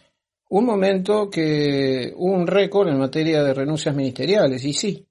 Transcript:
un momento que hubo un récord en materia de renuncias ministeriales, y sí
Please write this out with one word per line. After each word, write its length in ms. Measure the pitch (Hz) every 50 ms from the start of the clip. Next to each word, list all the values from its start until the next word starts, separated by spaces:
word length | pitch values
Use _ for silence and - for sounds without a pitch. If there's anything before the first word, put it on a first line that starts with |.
| _ _ _ _ _ _ _ _ _ -
un 160 | 190 196 247
momento 640 | 247 208 196 190 196 196 190 185 208 208 214 208 202
que 840 | - 165 160 151 151 147 147 143 139 139 135 135 131 127 120 - -
hubo 180 | - 180 185 196
un 140 | 185 170
récord 420 | 180 185 202 196 190 - 202 196 170
en 100 | 139 135
materia 440 | 135 131 135 156 156 160 160 151 143
de 100 | 139 135
renuncias 420 | 139 135 147 156 151 - 160 139
ministeriales, 680 | 143 135 127 120 - 131 165 202 214 170 139 127 131 131
y 100 | 147 143
sí 340 | - - 202 170 - - _